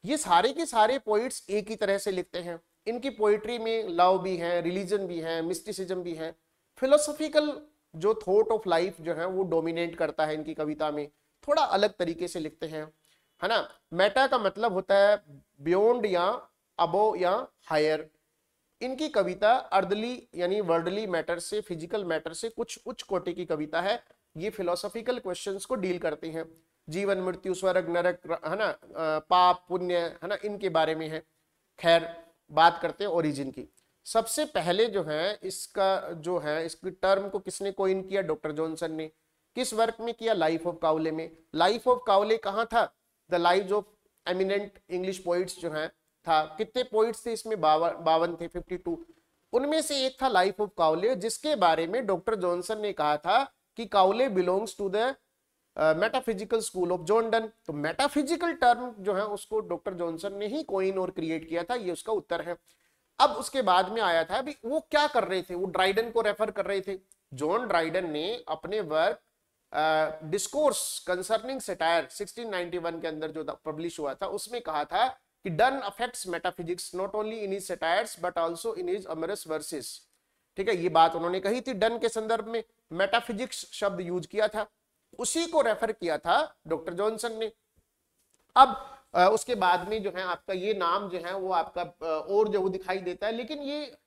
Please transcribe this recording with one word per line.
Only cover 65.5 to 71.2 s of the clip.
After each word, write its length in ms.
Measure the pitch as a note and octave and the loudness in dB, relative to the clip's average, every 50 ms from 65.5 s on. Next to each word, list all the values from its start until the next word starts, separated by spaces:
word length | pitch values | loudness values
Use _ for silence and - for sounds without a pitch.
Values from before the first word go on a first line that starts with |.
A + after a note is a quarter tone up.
| F3+ | -6
वो 100 | F3 F#3+ | -4 -4
ड्राइडन 460 | F#3+ D#3+ F#3 F#3 F#3+ G3 G#3+ A3+ A#3 | -2 0 2 2 4 2 2 -2 0
को 100 | A3+ A3+ | 0 0
रेफर 300 | A3 G#3 G3+ - G3+ G#3 | 2 2 0 0 -2 -2
कर 140 | G3 G3+ F#3+ | -2 -4 -4
रहे 160 | F3+ G3+ G3 | -2 -2 -4
थे। 180 | F#3 G3+ G3 F#3+ _ _ _ _ _ _ C#3 | -4 -6 -10 -10 _ _ _ _ _ _ -8
जॉन 340 | B2+ D3 D#3 F#3 A3+ B3+ | -4 -2 0 0 0 0
ड्राइडन 420 | G#3+ F#3+ E3+ E3 D#3+ D#3+ F#3 F3+ E3 | 2 2 2 2 2 0 -2 -2 -2
ने 340 | D3+ D3+ D#3+ F#3+ A#3 A#3+ - | -4 -4 -4 -4 -6 -8 -6
अपने 340 | - D#3 D3+ - E3+ G3+ A3 | -8 -8 -6 -6 -6 -4 -4
वर्क, 400 | G3 D#3 D#3 D#3 E3 G3+ A#3 - _ _ _ _ _ _ _ _ _ _ - | -4 0 2 2 2 2 0 -2 _ _ _ _ _ _ _ _ _ _ -2
अ, 360 | - D#3 D#3 D#3 D#3 D#3 D3+ D#3 D#3 D#3+ | 0 2 2 2 2 2 0 -2 -8 -8
डिस्कोर्स 760 | D#3 E3 G3+ - - - C#4+ D4+ C#4 A3+ - - - - - - | -6 -4 -4 -4 -4 -2 2 2 2 2 0 -6 -6 -8 -10 -4
कंसर्निंग 520 | - F3+ F3+ | -4 -4 -4